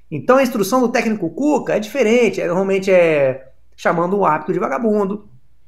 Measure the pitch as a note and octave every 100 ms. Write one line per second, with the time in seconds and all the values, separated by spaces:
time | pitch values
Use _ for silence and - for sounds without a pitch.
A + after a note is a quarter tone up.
0 | - D3+ - C4 B3+ A#3 F#3+ C4 A#3+ B3
1 | A3+ G#3+ E3 - D4 B3+ - F#3 G#3+ C#4
2 | G#3+ A#3+ G#3+ F#3 E3+ F3 G3 G3 G3 F3+
3 | E3+ D3+ C3 B2+ - - - - G3+ E3+
4 | F3 G3+ F3 D3+ - F3 A#3+ C4+ A3+ G#3
5 | G3 G#3 - - - -